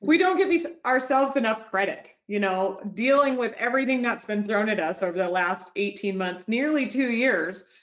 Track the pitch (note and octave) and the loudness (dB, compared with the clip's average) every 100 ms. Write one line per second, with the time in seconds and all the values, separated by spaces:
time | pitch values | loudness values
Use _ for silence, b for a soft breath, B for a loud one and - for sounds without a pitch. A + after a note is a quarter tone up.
0 | C#4 D#4+ F#4 F4+ F#4+ E4+ - - B3 C4 | 2 4 4 2 2 0 -2 -6 0 0
1 | C4 C4+ C#4 C#4 A3+ A3 - F#3+ G3 - | 2 2 2 0 0 -2 -4 -2 -2 -4
2 | - - - G#3 G3 F#3 F#3+ F#3+ G#3 F3 | -12 -20 -6 -2 0 0 -2 -4 -8 -2
3 | B3+ C#4 C#4 B3+ A3+ - A#3+ C4 C4 B3+ | 4 4 4 0 -2 -4 -2 0 0 0
4 | A#3+ A3+ - G#3 G#3 G#3 A3 G#3+ D#3+ F3+ | 0 -4 -4 -2 0 0 0 0 -2 -2
5 | F#3 F3 F#3 F3+ F3 F#3+ - - G3+ G3+ | -2 0 0 0 0 -2 -6 -4 -4 -4
6 | G3+ F#3+ F3+ F3+ - A#3 D4 D4+ B3+ C4 | -4 -2 -4 -4 -2 0 2 0 0 0
7 | B3+ A3+ C4 F#3 E3 G3 b b | 0 2 2 2 -2 -8 b b